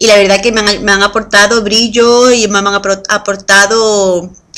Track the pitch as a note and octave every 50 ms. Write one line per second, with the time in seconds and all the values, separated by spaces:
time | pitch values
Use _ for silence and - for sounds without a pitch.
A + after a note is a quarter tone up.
0 | A3+ A3 G#3 G3+ G3+ F#3+ G3 G3 G3 A#3 A3 A3 G#3 G#3 G3+ F#3 G3 G3+ G3 G3
1 | G3+ G3+ - A3+ G#3+ - - G3+ G#3 G3+ A#3 A#3 G3+ G3+ A3 A3+ A#3 A3+ G3+ A#3+
2 | A#3 A#3 A#3+ B3 B3 B3+ B3 A#3 A3 G3+ G3+ G3+ G3 G3+ G3+ G3+ G3 G3 G3 G3
3 | G3 - G#3 G3+ - G#3 G3 G3 G3 - G3 G3 G3+ G3 A3+ A3+ A3 G#3+ G#3 G3+
4 | G3 F#3+ F3+ F3 F3 F#3 - - _ _ -